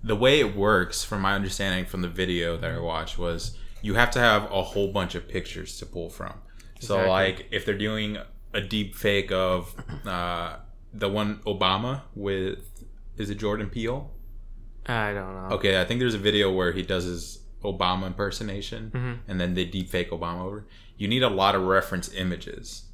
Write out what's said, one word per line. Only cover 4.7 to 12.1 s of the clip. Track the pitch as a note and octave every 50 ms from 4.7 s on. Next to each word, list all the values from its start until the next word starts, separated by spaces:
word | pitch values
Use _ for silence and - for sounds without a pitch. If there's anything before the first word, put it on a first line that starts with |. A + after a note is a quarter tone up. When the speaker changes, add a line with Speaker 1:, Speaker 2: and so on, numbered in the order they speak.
| - G2+ G2+ F#2+
Speaker 1:
bunch | F#2+ G2+ F2+ F2+ -
of | F2 E2+ -
pictures | - F#2+ F2+ - - F2 E2+ - - -
to | - -
pull | - F2+ E2+ E2+
from. | - - F#2 F#2+ - - - - - - - - - -
So, | - - G#2 F#2+
Speaker 2:
Exactly. | F#2+ F#2+
Speaker 1:
like, | F#2 F#2+ F#2+ F#2+ F#2 - - -
if | - G2+ -
they're | - G#2 G2
doing | G#2 G#2+ G#2+ G#2+ G#2+ G#2+ G#2+ F#2+ - - - - - - -
a | G#2
deep | G2 F#2 A2 G#2+ G#2 F#2+ -
fake | - - G#2+ G2+ G2+ F#2 -
of, | G2 F#2 F#2 F#2 F#2 F2+ F2 F2+ - - - - - C#2+ - G2+
uh, | F#2 F2 F2 F2 F2 E2+ E2+ E2 D#2 - - - - - - - -
the | G#2 G2+ G2
one | G2+ G#2+ G#2+ G#2 G#2+ - -
Obama | G#2+ G2+ F#2+ G2 F#2 F#2+ G2 A2 B2 C3+ C#3 - -